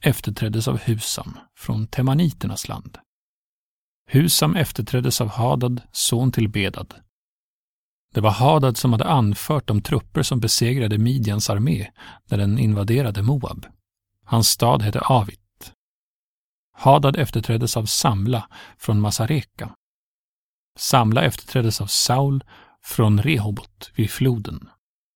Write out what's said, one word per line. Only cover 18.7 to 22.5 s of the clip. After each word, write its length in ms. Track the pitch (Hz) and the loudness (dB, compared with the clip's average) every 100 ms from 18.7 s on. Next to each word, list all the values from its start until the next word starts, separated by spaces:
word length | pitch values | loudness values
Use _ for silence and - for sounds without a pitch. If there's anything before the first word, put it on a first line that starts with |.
| - | -10
från 220 | - 104 | 0 2
Masareka. 760 | 104 - 113 151 - - - - _ _ _ _ _ _ _ _ _ - | 2 0 -2 -2 -4 -12 -16 -16 _ _ _ _ _ _ _ _ _ -10
Samla 440 | - 131 110 113 | 2 4 4 2
efterträddes 580 | 156 - - 131 113 - | 0 -2 -6 -2 0 -2
av 60 | 101 | -4
Saul 580 | - - 127 139 135 - | -2 0 2 0 -2 -6